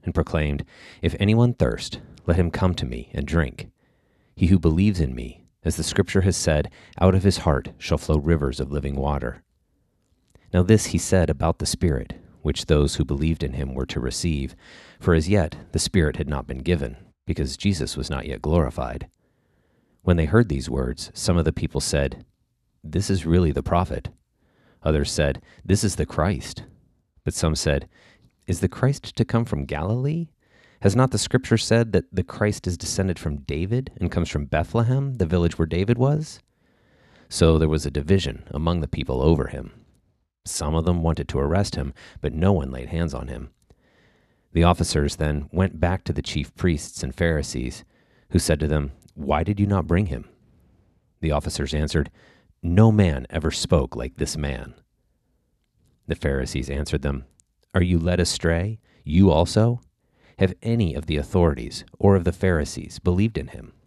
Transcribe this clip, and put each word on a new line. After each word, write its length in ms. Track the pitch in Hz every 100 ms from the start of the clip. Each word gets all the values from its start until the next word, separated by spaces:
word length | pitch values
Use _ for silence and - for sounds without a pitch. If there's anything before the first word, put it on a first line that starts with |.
and 120 | - 85
proclaimed, 500 | 80 82 76 71 - - - -
"If 120 | 80 -
anyone 340 | 101 113 120
thirst, 480 | 120 67 55 - - - - -
let 100 | 85
him 140 | 87
come 240 | - 90 87
to 100 | 64
me 240 | 60 - -
and 100 | 71
drink. 460 | 82 71 - - _ _ _ _ _ _ -
He 120 | 85
who 120 | 95
believes 400 | 80 80 104 92
in 160 | 69 62
me, 320 | 62 - _ _
as 120 | 85 -
the 80 |
scripture 380 | - - - 98
has 160 | 92 85
said, 320 | - 76 76 - - -
out 160 | 92 92
of 80 |
his 160 | 98 -
heart 300 | - 69 - -
shall 180 | - 71
flow 200 | - 76
rivers 420 | 71 80 69 65
of 120 | 67
living 240 | 73 69 69
water." 460 | 71 73 60 62 _ _ _ _ _ _ _ _ _ _ _
Now 80 | 92
this 260 | 90 107 -
he 120 | 85
said 320 | - 95 82
about 260 | 69 78 -
the 80 | -
Spirit, 480 | - 87 67 - - - _
which 240 | 76 76 -
those 280 | 78 73 -
who 100 | 65
believed 360 | 71 80 80
in 120 | 69
him 200 | 64 69
were 140 | 65 65
to 120 | -
receive, 560 | 62 - 87 73 69 - - - - _
for 160 | - 82
as 140 | 80
yet 260 | 101 78 - -
the 80 | 76
Spirit 380 | - 95 78 73
had 120 | 71
not 160 | 71 67
been 140 | 65
given, 360 | 69 87 62 58 - _ -
because 320 | 87 69 -
Jesus 400 | 101 90 64 -
was 120 | 76
not 180 | 67 67
yet 140 | 64
glorified. 680 | 76 85 67 - 62 65 - _ _ _ _ _ _ _ _ _
When 120 | - 85
they 100 | 76
heard 220 | 110 113
these 220 | 69 64
words, 400 | 64 64 - - -
some 220 | - 85
of 80 | 78
the 60 |
people 300 | - 78 67
said, 420 | - 76 69 - - _ _ _ _ _
"This 260 | 78 82 -
is 160 | 95 80
really 260 | 87 85
the 120 | 69
prophet." 460 | - 87 - - - _ _ _ _ _ _ _
Others 280 | - 78 71
said, 300 | - 71 67 _ - -
"This 180 | 95
is 120 | 104 -
the 100 | 76
Christ." 600 | - 80 82 - - - _ _ _ _ _
But 100 | -
some 220 | - 82 78
said, 340 | - 69 - _ _ _ _ _ -
"Is 140 | 90
the 100 | 98
Christ 460 | - 127 143 - -
to 100 | -
come 180 | 113
from 220 | 110 73 69
Galilee? 600 | 73 87 120 139 160 165 _ _ _ _ _
Has 140 | 101 104
not 160 | 131
the 80 | 107
scripture 400 | - - - 117
said 320 | - 113 113
that 140 | 98 -
the 120 | -
Christ 420 | - - 104 104 -
is 100 | 87
descended 440 | 92 - 95 85
from 220 | 82 71
David 500 | 67 73 92 120 131 -
and 120 | 87
comes 200 | - 82
from 160 | 80 71
Bethlehem, 680 | 78 95 113 117 131 139 127
the 100 | 82
village 320 | 90 85 -
where 80 | 80
David 320 | 85 101 120
was?" 400 | 131 151 156 - _ _ _ _ _ _ _ _ _
So 300 | - 82 80
there 100 | 80
was 160 | 78 71
a 60 |
division 540 | 71 71 95 78 65 -
among 320 | 73 82 87
the 60 | 76
people 340 | - 65 65
over 280 | 71 80 64
him. 240 | 69 - - _ _ _ _ _ _
Some 300 | - - 76
of 120 | 80 82
them 180 | 87
wanted 240 | 82 82 69
to 120 | 69
arrest 360 | 71 87 101 -
him, 180 | 67 - - -
but 140 | 73
no 180 | 78 92
one 200 | 95 65
laid 180 | 64 64
hands 240 | 82 85
on 140 | 64 62
him. 240 | 60 62 _ _ _ _ _ _ _ _ _ _
The 100 | 85
officers 540 | 85 85 - 80 73 -
then 320 | 76 73 71
went 280 | 87 95 78
back 240 | 85 92 -
to 80 |
the 100 | 71
chief 320 | - - 71 -
priests 480 | 90 76 - -
and 100 | 69
Pharisees, 720 | - 85 78 69 64 62 - - _ _ _ _
who 80 | 87
said 200 | - 78
to 80 | 76
them, 260 | 76 69 - _
"Why 300 | - 71 73
did 160 | - 101
you 80 | 101
not 180 | 98 -
bring 220 | 87 98
him?" 200 | 65 - _ _ _ _ _ _ _ _ _
The 100 | 80
officers 460 | 73 78 - 69 76
answered, 340 | 76 82 69 _ _ _ _ _
"No 280 | 85 90 113
man 360 | 107 92 69 64
ever 220 | 80 76
spoke 440 | - - 85 65 58
like 220 | 64 -
this 180 | - 78
man." 380 | 71 62 - - _ _ _ _ _ _ _ _ _ _ _ _ -
The 80 | 80
Pharisees 560 | 73 67 65 73 67
answered 320 | 69 73 73
them, 220 | 73 67 - _ _ _ _ 92
"Are 80 |
you 160 | 90 87
led 200 | 85 90
astray, 600 | 85 - 85 82 98 113 _ _
you 260 | 73 80 98
also? 500 | 78 85 110 117 120 _ _ _ _ _ -
Have 160 | 95 -
any 320 | 113 117 92 -
of 100 | -
the 120 | 73
authorities 680 | 71 92 85 67 60 - - -
or 160 | 101 98
of 80 |
the 80 | 85
Pharisees 680 | 90 95 82 71 - 80 -
believed 400 | - 90 110 104
in 120 | 67
him? 240 | - - _